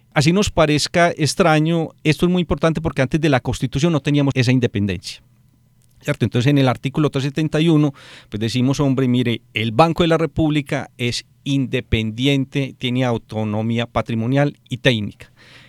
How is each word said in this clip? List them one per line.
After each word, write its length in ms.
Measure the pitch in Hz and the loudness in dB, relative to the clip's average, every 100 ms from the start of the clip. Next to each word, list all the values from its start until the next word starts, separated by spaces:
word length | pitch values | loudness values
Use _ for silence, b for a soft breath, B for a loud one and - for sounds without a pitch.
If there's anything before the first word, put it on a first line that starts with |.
| b | b
Así 200 | 151 147 | 2 4
nos 180 | 185 208 | 4 2
parezca 640 | - 156 151 - 180 170 - | 2 2 2 0 2 2 2
extraño, 760 | 147 - 175 156 156 170 160 - | -2 2 2 4 2 0 -4 -4
esto 220 | 156 143 180 | -2 0 0
es 60 | |
muy 100 | 180 | 0
importante 400 | 170 - 165 156 | -2 0 0 -2
porque 200 | 160 - | -4 -2
antes 180 | 131 160 | -2 0
de 100 | 160 | 2
la 100 | 131 | 2
Constitución 520 | 131 120 127 139 170 | 0 -4 -4 0 0
no 80 | 151 | 0
teníamos 320 | 151 143 139 | 0 0 2
esa 180 | 131 120 | 2 2
independencia, 720 | 127 120 101 101 87 - - _ _ _ _ _ _ _ _ | 2 0 0 -2 -4 -10 -16 _ _ _ _ _ _ _ _
¿cierto? 240 | - 143 110 | -6 -2 -2
Entonces, 240 | 131 123 | 0 2
en 80 | 143 | 2
el 100 | 131 | 2
artículo 400 | 113 139 143 147 | 0 -4 -2 -2
tres 160 | 139 | 0
setenta 380 | 143 139 156 151 | -4 -2 -2 0
y 80 | 165 | 2
uno, 240 | 151 151 139 B B B | 4 2 -2 B B B
pues 120 | 104 | -6
decimos, 400 | 113 123 127 135 | -2 0 0 0
"Hombre, 280 | 139 131 131 | 0 0 0
mire, 320 | 123 120 113 - | 0 0 -4 -6
el 180 | - 113 | -6 -2
Banco 300 | 110 165 156 | 2 2 2
de 60 | 170 | 0
la 100 | 160 | 0
República 720 | 160 - 160 151 139 143 98 - | 0 -2 0 0 -2 -6 -8 -6
es 260 | 120 - - _ | -6 -6 -10 _
independiente, 1300 | - 139 123 123 - - 110 110 135 139 135 143 135 - | -4 -2 -2 -4 -2 -2 -2 -2 0 0 -2 -4 -6 -6
tiene 280 | 127 123 | -4 -2
autonomía 800 | 127 113 - 107 110 107 113 117 117 | 0 -2 -4 -6 -4 -2 -2 -2 -2
patrimonial 720 | 117 113 113 113 139 147 - _ | -4 -2 -2 0 0 0 -4 _
y 100 | 127 | -2
técnica". 540 | 135 113 101 - - B B B | 0 0 -2 -10 -20 B B B